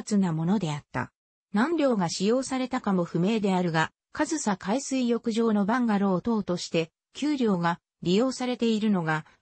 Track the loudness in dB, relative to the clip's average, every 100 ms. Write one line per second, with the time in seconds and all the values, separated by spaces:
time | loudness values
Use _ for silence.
0 | 0 2 2 0 0 0 0 -6 -6 -8
1 | -8 _ _ _ _ 0 0 2 2 2
2 | 0 0 0 0 0 -4 -4 -4 0 0
3 | 0 0 0 2 0 0 0 0 -2 _
4 | _ -4 -2 -2 -2 -2 -2 -4 -2 -2
5 | 0 0 -2 0 2 2 2 0 2 2
6 | 2 0 0 -2 -2 -4 -2 -2 -2 _
7 | _ -6 -2 0 2 2 0 -4 _ -8
8 | 0 2 2 -2 -6 -2 0 0 2 0
9 | 0 -2 -4 _